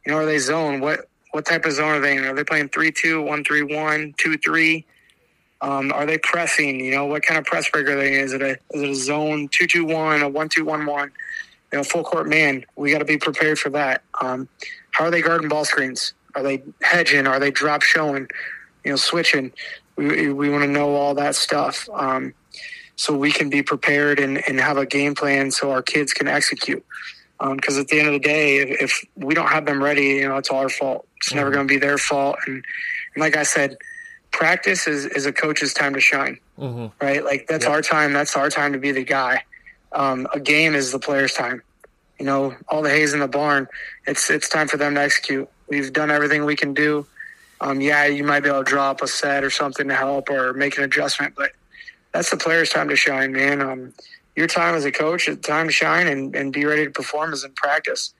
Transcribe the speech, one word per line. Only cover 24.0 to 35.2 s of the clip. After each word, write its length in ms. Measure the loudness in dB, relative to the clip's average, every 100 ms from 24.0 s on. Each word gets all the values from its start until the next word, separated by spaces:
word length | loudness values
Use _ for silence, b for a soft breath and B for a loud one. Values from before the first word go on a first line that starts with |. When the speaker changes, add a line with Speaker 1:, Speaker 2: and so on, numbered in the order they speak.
| 4 2
Speaker 1:
and, 180 | 2 -2 -2
and 120 | 0
have 160 | 2 0
a 80 | 0
game 280 | 0 0 0
plan 340 | 0 2 2
so 220 | 0 0
our 100 | 0
kids 300 | 0 0 0
can 160 | -2 0
execute. 560 | 0 0 -2 -4 -6 _ B B B B _
Um, 180 | -4 -2
'cause 200 | -2 -2
at 100 | 2
the 100 | 2
end 80 | 2
of 40 |
the 60 | 2
day, 380 | 2 4 4 4
if, 220 | 2 0
if 220 | 0 -2 -4 -8
we 180 | 0
don't 140 | 0 2
have 180 | 0 0
them 160 | 0
ready, 240 | 2 2 2
you 220 | 2 0
know, 80 | -2
it's 140 | 0
our 180 | 0 0
fault. 380 | -2 -2 -4 -8 _
It's 180 | -4
never 160 | 0 0
Speaker 2:
Mm-hmm. 60 | 0
Speaker 1:
gonna 120 | 2
be 100 | 2
their 200 | 2 0
fault. 380 | 0 0 0 -2 -6
And, 180 | -8 B B B B B
and 60 | -2
like 160 | 0 2
I 60 |
said, 340 | 2 2 0 -4 B B B B _ 0
practice 440 | 2 2 2 0 0
is, 180 | -2 -2
is 80 | -2